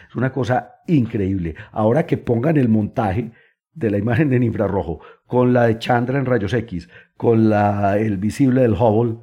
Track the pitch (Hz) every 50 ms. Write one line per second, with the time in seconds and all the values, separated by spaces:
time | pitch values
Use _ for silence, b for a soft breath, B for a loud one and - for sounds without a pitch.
0 | B B - - 120 131 - 135 120 104 127 120 - - - _ _ - 175 143
1 | 117 113 - 107 95 92 98 95 85 82 80 B B B B - 107 110 120 156
2 | 170 - - - - - 120 113 120 165 165 147 127 113 110 107 107 95 - -
3 | 113 95 92 120 - - b b b b b b _ _ _ 160 - 110 101 101
4 | 98 120 120 151 160 139 127 123 123 113 113 101 104 95 92 95 80 82 80 B
5 | B B B B B - 117 123 127 123 123 123 120 117 113 113 - - 123 120
6 | 120 120 127 143 131 127 123 117 98 95 120 120 110 - 90 85 82 B B B
7 | B B B - - 110 117 113 110 107 104 104 104 104 101 101 101 98 98 104
8 | 110 110 101 90 101 107 104 - 143 127 123 131 127 113 104 85 123 117 104 110
9 | 120 117 110 113